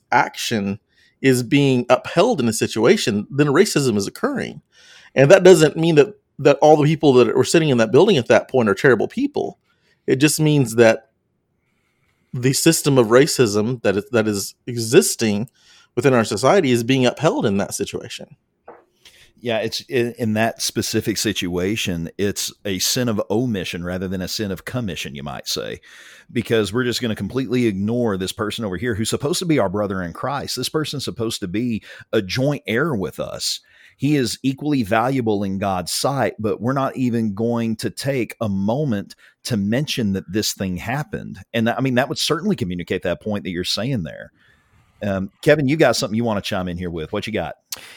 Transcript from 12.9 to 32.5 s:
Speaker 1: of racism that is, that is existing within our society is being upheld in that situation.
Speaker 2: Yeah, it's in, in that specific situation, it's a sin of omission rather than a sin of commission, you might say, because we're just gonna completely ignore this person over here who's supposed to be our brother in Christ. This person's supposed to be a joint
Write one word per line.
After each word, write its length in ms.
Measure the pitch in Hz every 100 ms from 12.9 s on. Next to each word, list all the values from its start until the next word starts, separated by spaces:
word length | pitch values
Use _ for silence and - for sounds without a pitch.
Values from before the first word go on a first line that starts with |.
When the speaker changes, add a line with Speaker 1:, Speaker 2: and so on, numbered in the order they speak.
| 131
Speaker 1:
of 80 | 110
racism 760 | 123 151 - 113 104 110 123
that 140 | 104 98
is, 80 | -
that 180 | 117 107
is 260 | 101 - - -
existing 840 | 120 113 156 226 - 113 104 120 _ _ _ _ 123
within 160 | 135
our 120 | 123
society 460 | 107 101 131 196 139
is 140 | 117
being 220 | 117 135 123
upheld 400 | - 156 285 135
in 100 | 98
that 160 | -
situation. 640 | - - - - - - _ _ _ - - _ _ - - _ _
Speaker 2:
Yeah, 180 | 117 110
it's 220 | 110 -
in, 320 | - 135 120 117
in 140 | 110
that 280 | 107 113 -
specific 560 | - 117 - 110 117 95
situation, 960 | 110 - 90 87 95 110 101 85 82 -
it's 340 | 101 - - -
a 160 | 101 92
sin 280 | - 131 120
of 140 | 104 -
omission 540 | 107 127 98 80 90
rather 240 | 87 92 92
than 120 | 95
a 80 | 90
sin 220 | - 101
of 140 | 90
commission, 500 | - 127 107 78 76
you 80 | 69
might 240 | 71 58 -
say, 340 | - 53 60 - - - - -
because 420 | 117 - 113 101
we're 120 | 120
just 160 | 123 110
gonna 140 | 120
completely 520 | 101 98 127 110 123 113
ignore 500 | 95 104 120 117 95
this 160 | 92
person 320 | - 104 -
over 120 | 107 90
here 180 | 123 101
who's 120 | 110
supposed 300 | 113 143 127
to 80 | 175
be 140 | 139
our 80 | 98
brother 340 | 104 101 95
in 100 | 85
Christ. 440 | - 131 139 90 -
This 120 | 127
person's 360 | 156 151 139
supposed 360 | - 92 113 -
to 80 | 92
be 340 | 104 123 107 - - -
a 80 | 117
joint 420 | 92 98 139